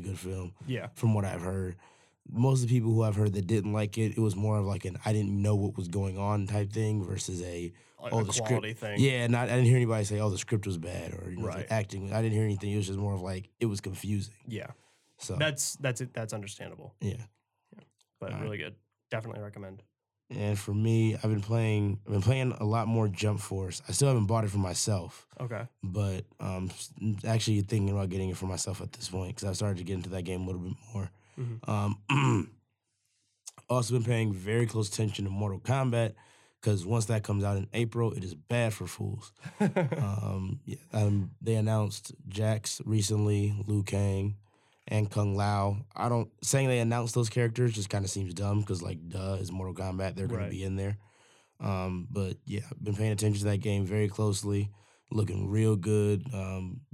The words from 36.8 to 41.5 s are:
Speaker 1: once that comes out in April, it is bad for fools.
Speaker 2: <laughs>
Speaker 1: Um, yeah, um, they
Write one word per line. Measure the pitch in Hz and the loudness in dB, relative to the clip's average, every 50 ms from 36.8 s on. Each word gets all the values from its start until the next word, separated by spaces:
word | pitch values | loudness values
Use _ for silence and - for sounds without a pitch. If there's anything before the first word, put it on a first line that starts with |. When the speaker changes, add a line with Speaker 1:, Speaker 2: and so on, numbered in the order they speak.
| 85 | 2
Speaker 1:
once | 92 117 117 107 | 2 0 2 2
that | - 113 107 101 | 2 0 0 0
comes | - 101 101 101 | 0 0 2 2
out | 101 101 | 2 0
in | 98 98 - - | 0 -2 -2 -2
April, | 113 120 110 - 120 117 110 - | -2 -2 0 0 0 0 0 0
it | 95 92 | -2 -6
is | 92 85 | -8 -8
bad | 73 - - 123 120 117 110 104 | -10 -4 -2 0 2 2 2 0
for | - 92 | -2 -6
fools. | 87 - - 104 101 101 107 - - _ _ - - - - | -8 -6 -6 -6 -6 -6 -8 -10 -14 _ _ -16 -8 -2 0
Speaker 2:
<laughs> | 208 165 - 190 165 131 - | 2 2 2 2 0 0 0
Speaker 1:
Um, | - 120 101 98 107 107 101 98 95 95 95 98 - - | 0 0 0 0 -2 -2 -2 -4 -4 -4 -4 -6 -6 -8
yeah, | - 104 - - - - | -10 -12 -12 -10 -4 0
um, | 110 104 104 101 101 95 - - - | 2 2 4 2 2 0 -2 -6 -6
they | - 113 | -2 0